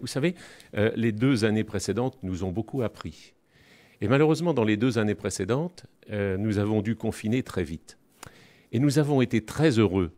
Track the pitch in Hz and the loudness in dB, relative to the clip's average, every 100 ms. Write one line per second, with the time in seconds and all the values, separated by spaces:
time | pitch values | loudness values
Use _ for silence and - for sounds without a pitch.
0 | 120 135 160 180 - - - - 107 117 | -8 -2 -2 -4 -12 -20 -8 0 0 2
1 | 113 107 131 127 107 107 107 98 - 98 | 0 2 2 4 2 2 -2 -4 -4 -2
2 | 127 - 95 90 95 90 107 135 107 - | -4 -4 -8 -6 -4 -4 -6 -6 -6 -8
3 | 90 - - _ _ _ _ - _ - | -14 -16 -20 _ _ _ _ -20 _ -6
4 | 101 135 156 151 170 135 107 107 127 117 | 0 2 4 2 0 2 2 2 2 2
5 | 107 101 101 - 95 127 175 - - _ | 0 -2 -4 -4 -2 -2 -4 -10 -20 _
6 | - 104 101 95 110 101 104 110 101 110 | -10 -4 -2 -2 0 0 0 0 -2 -4
7 | 110 - 110 127 - - 80 80 - - | -4 -4 -2 -2 -2 -4 -4 -8 -14 -20
8 | _ _ - - - _ _ 123 143 135 | _ _ -20 -20 -20 _ _ 0 2 2
9 | 143 139 123 113 - - 156 113 101 92 | 2 2 2 0 -2 0 2 4 4 2
10 | 85 | -2